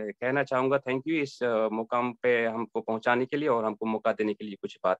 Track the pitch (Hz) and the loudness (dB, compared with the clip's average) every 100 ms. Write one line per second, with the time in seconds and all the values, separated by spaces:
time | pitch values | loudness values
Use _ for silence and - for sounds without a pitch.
0 | 107 - 123 139 139 127 131 139 131 131 | -6 -4 -2 0 0 0 2 0 0 -2
1 | 156 160 139 - 123 110 110 110 113 120 | 0 -2 -2 -2 0 2 2 -2 -2 0
2 | 123 117 123 120 113 113 113 113 113 110 | -2 0 2 2 2 -2 -4 -4 -2 -2
3 | 123 120 131 143 151 117 110 104 110 110 | 2 2 0 -2 0 2 0 -2 -2 0
4 | 113 104 107 101 107 98 104 - 92 92 | 0 0 0 -2 -8 -10 -10 -4 0 0